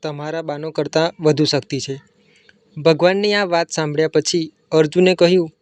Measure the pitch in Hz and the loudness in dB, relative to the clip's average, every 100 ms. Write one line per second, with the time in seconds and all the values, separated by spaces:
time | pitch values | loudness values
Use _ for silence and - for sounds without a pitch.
0 | 156 147 147 160 160 147 160 151 147 160 | -8 -8 -8 -8 -8 -8 -8 -6 -2 0
1 | 165 - 156 143 151 143 - 139 - 139 | 0 0 0 2 2 0 -4 -8 -8 -12
2 | _ _ _ _ _ _ _ - 151 156 | _ _ _ _ _ _ _ -2 2 4
3 | 175 196 208 208 196 170 170 - 156 147 | 2 2 0 0 0 0 -2 -4 -4 -2
4 | 156 156 147 175 160 _ _ 160 156 175 | 0 0 -2 -4 -4 _ _ 0 2 4
5 | 185 180 175 185 160 _ | 2 4 4 4 0 _